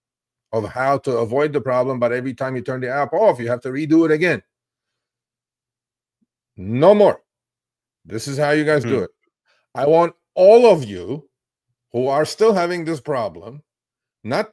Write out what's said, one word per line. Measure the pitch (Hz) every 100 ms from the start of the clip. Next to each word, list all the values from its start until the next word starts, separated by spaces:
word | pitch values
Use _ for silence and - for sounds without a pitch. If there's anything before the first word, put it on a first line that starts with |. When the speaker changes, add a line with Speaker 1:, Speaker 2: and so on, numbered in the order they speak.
| _ _ _ _ _
Speaker 1:
of | 113
how | 101 120 135 139
to | - 117
avoid | 117 127 151
the | 143
problem, | 127 127 127 131
but | 120
every | 123 131
time | 120 131
you | 127
turn | 120 131
the | 127
app | 139 139
off, | 165 214 123
you | 117
have | 120
to | 131
redo | 131 156 160
it | 165
again. | 156 180 131 - _ _ _ _ _ _ _ _ _ _ _ _ _ _ _ _ _ _ _ _ -
No | 92 120 170
more. | 208 196 - _ _ _ _ _ _ _ _
This | - 107 135
is | 135
how | 143
you | 151
guys | 151 147
do | 120 123
Speaker 2:
Hmm. |
Speaker 1:
it. | 90 _ _ _ _ _ _
I | - 143
want | 160 170 - _
all | - 185 233 240
of | 170
you | 110 92 87 147 - _ _ _ _ _ _
who | 120 131
are | 135
still | 151 - 220
having | 196 175 175
this | 160 156
problem, | - 135 104 82 98 143 _ _ _ _ _ _
not | 110 151 214